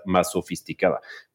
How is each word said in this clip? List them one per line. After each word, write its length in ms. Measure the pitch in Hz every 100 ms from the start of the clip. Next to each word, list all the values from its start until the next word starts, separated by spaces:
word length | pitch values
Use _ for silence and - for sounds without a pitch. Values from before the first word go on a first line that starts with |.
| 95
más 260 | 92 85
sofisticada. 720 | 90 - 87 - - 185 - - - -